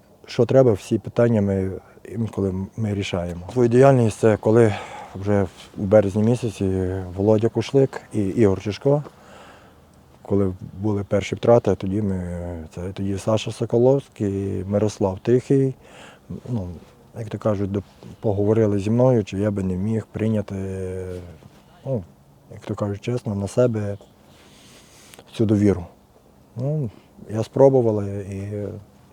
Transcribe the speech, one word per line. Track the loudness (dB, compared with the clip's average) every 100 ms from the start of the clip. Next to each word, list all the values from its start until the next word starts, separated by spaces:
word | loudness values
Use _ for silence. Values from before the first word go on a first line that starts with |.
| _ _ -8
що | -2 4
треба, | 6 6
всі | 4 0 -4
питання | -2 0 2 2
ми | 2 0 -2 -8 -14 -20 -14 -8
інколи | -6 -4 -4 -4 -8 -6
ми | -4
рішаємо. | -4 -4 -6 -6 -10 -6
Свою | 0 2
діяльність | 6 6 6 4 2
це | 2 2
коли | 4 4 4 2 -8 -16 -16 -8
вже | 0 0
в, | 0 -6 -18 -8
у |
березні | 4 6 6 2
місяці | 0 0 -4 -4 -2 -2 -2 -6 -8 -2
Володя | 2 4 2
Кушлик | -2 0 2 2 -2 -8
і | -4
Ігор | -2 2 2 2
Чешко, | -4 -4 0 0 -2 -16 -20 -20 -20 -20 -20 _ _ _ _ _
коли | -4 0 0 -4 -14 -6
були | -4 -4
перші | -2 -2 -2 0
втрати, | 6 6 4 -2
тоді | -2 -2
ми, | -2 -4 -6 -8 -8 -10 -12 -12
це | -12
тоді | -8 -6 -4
Саша | -2 -2 -2
Соколовський, | -6 -2 2 4 2 -2 -6 -4 -2 -4 -6 -2
Мирослав | 0 0 0 -4 -2
Тихий, | 0 0 2 0 0 -4 -16 -20 -20 -20 _ -16 -8
ну, | -8 -8 -12 -20 _ _ -14
як | -12
то | -4
кажуть, | -2 -2 -2
доп-, | -4 -6 -16 -20 -8
поговорили | -4 0 2 4 2 2
зі | 0
мною, | 2 4 4
чи | 0 -2
я | -2
би | -2
не | -4 -4
міг | -4 -4 -6
прийняти, | -4 -2 -2 -4 -8 -8 -8 -8 -8 -10 -12 -14 -20 -20 -20 _ _ -8
ну, | -8 -8 _ _ _ _
як | -18
то | -10 -6
кажуть, | -6 -6
чесно, | -6 -6 -4 -4
на | -4
себе | 0 2 0 -6 -8 -14 _ _ -20 -20 -20 -20 -20 -20 -20 -20 -20 -16 -4
цю | 0
довіру. | 4 4 2 -4 -18 _ _ _ _ _ -8
Ну, | -6 -4 -6 -10 _ -20 -8
я | -6
спробувала, | -4 6 6 6 2 0 -4
і | -8 -10 -10 -8 -8 -8 -10 -18 _ _